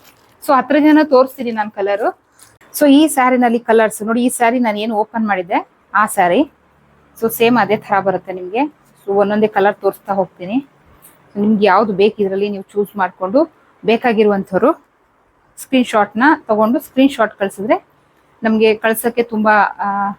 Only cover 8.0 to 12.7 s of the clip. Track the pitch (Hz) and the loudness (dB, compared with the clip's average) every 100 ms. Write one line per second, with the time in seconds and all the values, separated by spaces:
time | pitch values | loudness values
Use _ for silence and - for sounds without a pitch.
8 | 190 185 - 185 180 220 302 - _ _ | -2 -4 -8 -12 -8 -4 -4 -6 _ _
9 | - 202 202 208 214 208 196 202 196 - | -4 -2 0 0 0 0 0 0 -4 -4
10 | - 196 180 - 180 247 285 _ _ _ | -6 -4 -4 -8 -8 -6 -6 _ _ _
11 | - _ _ 202 214 214 202 185 220 180 | -20 _ _ -4 0 2 4 2 2 2
12 | 208 214 196 190 208 196 190 | 0 0 -4 -2 -4 -6 -8